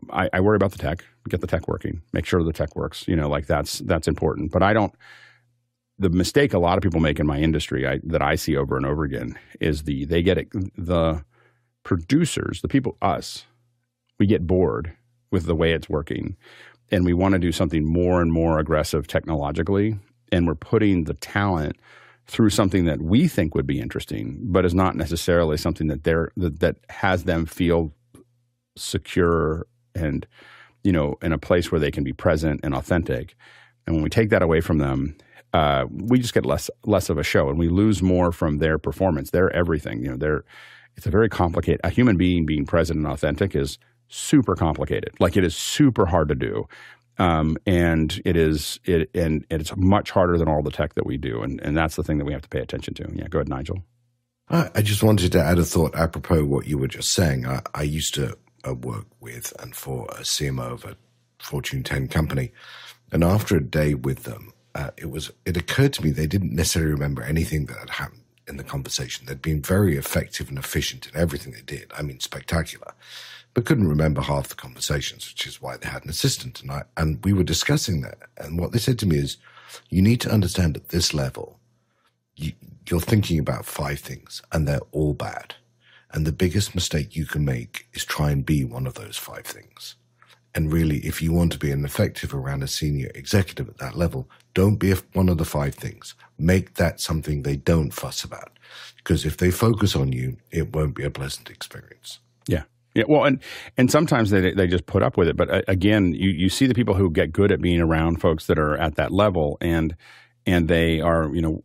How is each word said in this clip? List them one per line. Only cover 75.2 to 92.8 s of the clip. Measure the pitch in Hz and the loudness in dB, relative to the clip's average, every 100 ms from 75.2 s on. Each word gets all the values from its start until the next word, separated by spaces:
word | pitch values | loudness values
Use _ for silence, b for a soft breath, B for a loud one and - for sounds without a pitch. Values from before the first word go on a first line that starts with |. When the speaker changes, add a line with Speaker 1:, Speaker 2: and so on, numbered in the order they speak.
| - | -16
Speaker 2:
which | - - | -10 -10
is | - | -10
why | 64 64 | -12 -10
they | - | -10
had | - | -10
an | - | -10
assistant. | - 139 - - - | -2 -2 -2 -8 -14
And | 67 | -10
I, | 69 - - | -10 -8 -2
and | 78 76 | -2 0
we | 98 | 2
were | 98 | 2
discussing | 78 85 - 147 - 80 | 2 0 2 0 0 -4
that. | 58 - - - | -4 -14 -20 -16
And | - 82 | -8 -4
what | 87 | -2
they | 123 | 0
said | - 123 | 0 0
to | 101 | 2
me | 73 | 2
is, | 69 - B B B B B | 0 -6 B B B B B
"You | 85 | 4
need | 98 120 | 4 4
to | 123 | 2
understand | 110 90 - 85 69 | 2 2 2 0 0
at | - | -4
this | 87 - | -2 0
level, | 76 65 - - - _ _ _ _ _ _ _ - | 0 -4 -6 -16 -18 _ _ _ _ _ _ _ -10
you, | 156 - - - - | -8 -8 -18 -18 -4
you're | 87 | -2
thinking | - 110 98 82 | 2 2 2 0
about | 67 62 - | 0 -4 -8
five | - 71 71 | -8 -6 -8
things, | - 65 - - - | -10 -16 -16 -18 -6
and | 82 73 | -2 0
they're | 69 - | -2 -4
all | 78 76 | -2 0
bad. | 67 - - - - _ _ b b b | -2 -6 -10 -16 -20 _ _ b b b
And | 78 78 | -4 -2
the | |
biggest | - 92 104 - 90 | 0 0 2 -2 -2
mistake | - 80 69 80 | -2 -2 -4 -6
you | 73 | -4
can | 76 | -2
make | 71 62 - - _ | -2 -2 -8 -14 _
is | - - | -12 -8
try | - 151 | -2 0
and | 71 - | 0 0
be | 73 | 0
one | 64 60 64 | 0 -4 -8
of | |
those | - 50 - | -8 -12 -12
five | - - - | -12 -14 -14
things." | - - - - - _ b b b _ - | -14 -16 -20 -20 -20 _ b b b _ -4
And | 78 | 0
really, | 80 80 71 | 2 2 0
if | 73 - | -4 -4
you | 82 | 0
want | 85 85 | 2 2
to | - | 0
be | 73 | -2
an | 69 71 | -2 -4
effective | - - - - | 0 -2 -2 -8
around | 69 67 69 | -6 -6 -6
a | 67 | -6
senior | - | -4